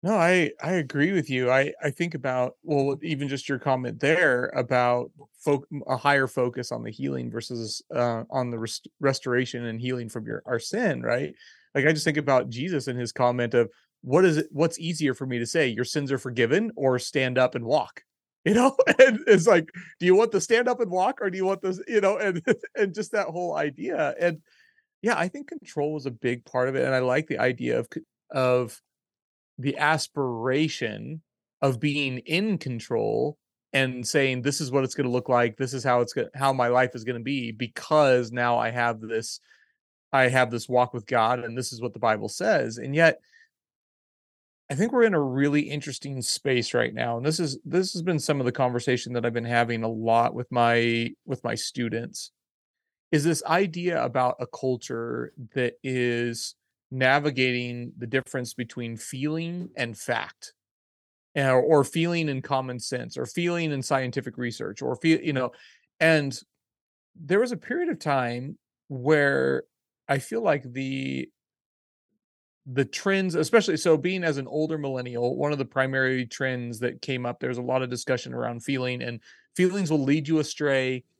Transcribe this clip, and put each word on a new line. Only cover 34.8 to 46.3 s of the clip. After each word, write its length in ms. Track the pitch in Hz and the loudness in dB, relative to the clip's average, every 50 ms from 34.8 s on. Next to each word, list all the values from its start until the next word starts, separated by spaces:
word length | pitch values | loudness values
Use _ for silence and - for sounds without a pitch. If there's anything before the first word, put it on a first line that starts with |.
| 135 | 0
it's 100 | 127 - | 0 -2
gonna 160 | - 139 127 | -2 -2 0
look 180 | 120 123 - - | 0 -2 0 2
like. 280 | 127 120 120 123 113 | 2 2 2 2 0
This 160 | - 135 127 139 | -4 -6 -4 -4
is 80 | 131 | -4
how 200 | - 135 123 120 | 0 2 2 2
it's 100 | 120 117 | 2 0
go-, 160 | - 139 117 - _ | -2 -6 -6 -6 _
how 180 | 139 139 139 | 0 0 0
my 160 | 135 131 123 120 | 2 2 0 2
life 260 | 123 127 127 123 - | 4 4 2 2 0
is 80 | 127 110 | -8 -6
gonna 160 | 120 123 117 | -6 -6 -6
be, 300 | 113 127 143 139 120 117 | -4 -4 -4 -4 -4 -6
because 800 | 113 107 123 117 _ - - - 151 151 147 135 127 123 123 110 | -6 -6 -8 -8 _ -12 -4 2 4 6 6 6 6 4 2 0
now 280 | 117 123 120 120 120 117 | -2 -2 0 2 2 2
I 120 | 113 113 | 0 -2
have 300 | 117 120 120 120 117 110 | 0 0 0 0 -2 -4
this, 400 | 110 110 113 110 117 - - - _ _ - _ _ _ _ _ _ _ _ _ _ _ | -6 -4 -4 -4 -4 -4 -12 -14 _ _ -20 _ _ _ _ _ _ _ _ _ _ _
I 160 | - 135 131 123 | 2 2 2 4
have 220 | 127 131 127 113 | 4 4 2 2
this 180 | 120 117 - - | 0 -8 -6 0
walk 240 | 123 123 123 123 - | 2 2 2 2 -2
with 120 | 120 101 | -12 -6
God, 320 | - 127 117 110 113 127 123 | -2 0 2 2 2 0 -2
and 160 | 120 117 113 | -4 -8 -8
this 160 | 123 123 - | -8 -8 -8
is 80 | 120 113 | -8 -8
what 120 | 117 120 104 | -8 -8 -6
the 40 | 107 | -2
Bible 280 | 113 113 110 104 107 107 | 0 0 2 0 -2 -8
says." 500 | - - 185 214 208 151 123 117 113 120 | -8 -4 0 2 2 2 0 -2 -6 -8
And 160 | 120 135 139 | -8 -4 2
yet, 260 | 156 165 160 - - _ _ _ _ - _ _ _ _ _ _ _ _ _ _ _ _ _ _ _ _ _ _ _ _ _ _ _ _ _ | 4 4 4 4 2 _ _ _ _ -20 _ _ _ _ _ _ _ _ _ _ _ _ _ _ _ _ _ _ _ _ _ _ _ _ _
I 40 | 143 | -2
think 180 | 135 202 240 | -2 0 2
we're 100 | 254 247 233 | 4 4 4
in 100 | 220 190 | 6 6
a 60 | 160 | 2
really 380 | 143 135 127 135 139 147 143 147 | 2 2 2 2 2 4 4 2
interesting 600 | 147 - 143 147 139 - 127 - - 139 139 131 | 0 0 -4 -8 -6 -8 -12 -10 -10 -8 -8 -6
space 500 | 113 - | -4 -4